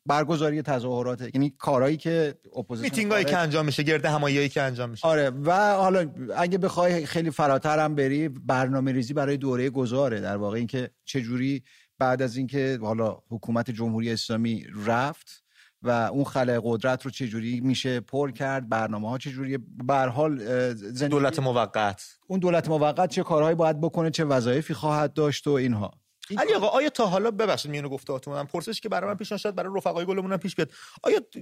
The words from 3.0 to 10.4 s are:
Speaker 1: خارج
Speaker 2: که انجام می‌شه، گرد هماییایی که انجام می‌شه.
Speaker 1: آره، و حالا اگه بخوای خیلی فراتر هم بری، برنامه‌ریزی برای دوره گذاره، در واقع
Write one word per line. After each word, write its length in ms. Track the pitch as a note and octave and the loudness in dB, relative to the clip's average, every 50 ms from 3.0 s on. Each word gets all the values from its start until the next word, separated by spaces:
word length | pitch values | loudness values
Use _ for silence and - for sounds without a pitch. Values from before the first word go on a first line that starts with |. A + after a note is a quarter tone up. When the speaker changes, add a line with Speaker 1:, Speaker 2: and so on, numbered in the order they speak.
| G#3+ G#3 G#3+ G#3 F#3 | 0 2 2 2 2
Speaker 1:
خارج 120 | - F#3 | 4 2
Speaker 2:
که 60 | F3+ | 2
انجام 240 | E3+ D#3 C#3+ D#3+ D#3 | 2 2 2 2 2
می‌شه، 180 | D3+ C#3 - D3 | 0 0 0 2
گرد 220 | D3 D#3+ D3+ C3+ | 2 2 2 2
هماییایی 440 | D#3+ D3+ D3+ D3 C#3+ C#3 C#3+ C#3+ C#3 | 2 2 2 2 2 2 2 2 2
که 120 | - D3+ | 0 0
انجام 280 | C#3 C3 B2+ A#2+ B2 A#2+ | 0 0 -2 -4 -6 -6
می‌شه. 180 | A#2 G#2+ - E3 | -6 -2 2 2
Speaker 1:
آره، 220 | D#3+ D3+ C#3+ C3+ | 4 4 4 2
و 220 | B2 C#3 C#3+ D#3+ F3+ F#3+ G#3 G#3 G3+ | 0 0 2 2 4 4 4 4 4
حالا 380 | F#3+ F#3+ F#3+ F#3 F#3 F3 D3 A#2+ - C3 A2+ F#2+ B2 | 4 4 4 4 4 2 0 -4 -8 -8 -6 -2 0
اگه 200 | F3 F3+ F#3 F#3+ | 0 0 0 0
بخوای 480 | F3+ F#3 - F3 F3+ F3+ F3 E3+ D3+ | 0 0 2 2 4 4 4 2 -2
خیلی 260 | C3+ - E3+ E3 E3 | -2 -2 -2 -2 0
فراتر 480 | C3+ - D#3 C#3+ C3+ C3 - D#3 D3+ D#3 | 0 2 4 4 4 4 2 2 2 2
هم 160 | D#3 D3+ D3+ | 2 2 2
بری، 340 | C#3+ C#3 C3+ C#3 D3 D#3+ D#3+ | 0 0 2 2 0 -2 -2
برنامه‌ریزی 840 | B2+ B2+ A#2+ B2 C3+ B2+ C3 B2+ C3+ C3+ C3 C3+ B2+ C3 A#2+ A#2 C#3+ | -4 -6 -2 0 0 2 2 2 0 0 0 0 0 0 -2 -2 -2
برای 240 | D3 C#3 C#3 C#3+ C#3 | 0 0 0 0 0
دوره 320 | C#3 C3+ B2 B2 B2+ C#3 | 0 0 0 0 0 0
گذاره، 500 | A#2+ C3+ B2+ A2+ A#2+ C3+ C#3+ C3 A2+ G2+ | 0 0 -2 0 0 0 0 2 0 -2
در 180 | G2 F#2+ G2+ | -2 -2 -2
واقع 200 | G2+ | -2